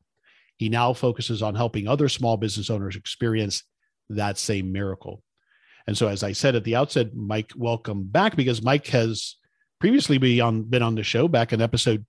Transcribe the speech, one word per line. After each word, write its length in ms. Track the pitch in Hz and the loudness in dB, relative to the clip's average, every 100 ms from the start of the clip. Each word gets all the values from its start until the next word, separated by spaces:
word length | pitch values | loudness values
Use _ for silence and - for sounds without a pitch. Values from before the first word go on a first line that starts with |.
| _ _ _ _ _ - | _ _ _ _ _ -6
He 140 | 110 | -2
now 240 | 117 120 | 2 2
focuses 480 | 123 127 117 120 107 | 2 0 0 -4 -2
on 140 | 107 104 | -2 0
helping 320 | 117 110 104 | -2 -2 -2
other 200 | 143 143 | 2 2
small 300 | - 117 110 | 0 0 0
business 320 | 107 104 98 | -2 -4 -4
owners 260 | 107 98 95 | -4 -4 -8
experience 680 | - - 117 110 101 - - _ _ _ - | -12 -4 0 0 -2 -4 -10 _ _ _ -10
that 300 | 104 101 95 | -4 -2 -4
same 340 | - 101 92 | -2 -2 -2
miracle. 520 | 95 98 92 95 - _ _ _ _ _ _ - | -4 -6 -8 -12 -16 _ _ _ _ _ _ -6
And 100 | 104 | 0
so, 100 | 107 | 0
as 120 | 101 | 0
I 120 | 104 | -4
said 220 | - 139 120 | 0 0 0
at 80 | |
the 120 | 113 117 | 0 0
outset, 400 | 143 139 113 - | 0 0 -2 -4
Mike, 380 | 104 110 110 - | -4 -4 -4 -6
welcome 480 | 117 117 - 101 | -4 -4 -4 -6
back, 320 | 95 151 214 156 | -2 2 2 2
because 260 | 127 113 | 0 2
Mike 240 | 117 147 - | 2 0 2
has 460 | 127 113 107 - - _ _ _ - | 0 2 -2 -8 -14 _ _ _ -2
previously 400 | 185 277 - 135 | 4 4 4 4
be 200 | 131 120 | 4 4
on, 200 | 117 110 | 4 0
been 220 | 110 123 | 0 2
on 100 | 113 | 2
the 80 | 110 | 0
show 260 | 107 117 165 | 0 2 4
back 240 | 135 117 | 2 2
in 80 | 113 | 2
episode 460 | 113 120 123 107 | 0 2 2 0